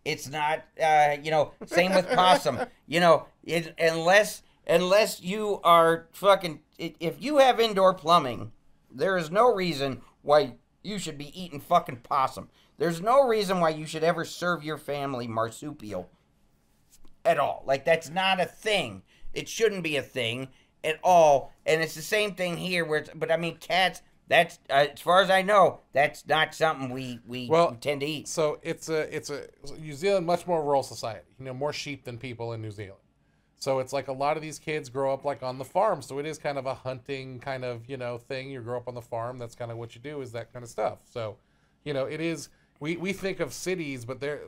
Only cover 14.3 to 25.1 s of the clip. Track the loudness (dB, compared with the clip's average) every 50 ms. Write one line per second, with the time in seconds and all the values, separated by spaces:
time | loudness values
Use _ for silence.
14.3 | -8 -4 -2 -2 -2 -2 -4 -6 -8 -8 -6 -6 -6 -4 -4 -4 -6 -6 -6 -4
15.3 | -2 -2 -2 -2 -4 -8 -12 -12 -12 -12 -12 -10 -10 -10 -10 -12 _ _ _ _
16.3 | _ _ _ _ _ _ _ _ _ _ _ _ _ _ -20 -20 -18 _ 0 2
17.3 | 2 2 2 0 -2 -4 -2 -2 -2 0 2 2 2 2 0 -4 -4 -2 0 0
18.3 | 2 0 0 -2 -4 -6 -4 -2 0 0 -2 -4 -8 -14 -18 _ _ _ -10 -8
19.3 | -8 -8 -8 -8 -2 0 0 2 2 0 -4 -2 -2 -4 -4 -4 -6 -4 -4 -4
20.3 | -4 -6 -8 -12 -14 _ _ _ _ _ -4 -4 -4 0 4 6 8 10 10 10
21.3 | 8 6 4 -2 -10 _ _ 0 2 2 2 -2 -4 -8 -6 -2 0 0 0 0
22.3 | -2 -4 -4 -4 -4 -4 -4 -2 -2 -2 0 0 -2 -2 -2 -6 -8 -8 -2 -2
23.3 | 0 0 0 -4 -6 -8 -6 -2 0 2 2 0 -2 -6 -12 _ _ _ _ 2
24.3 | 4 4 4 2 -2 -10 _ 0 2 2 2 2 0 -4 0 4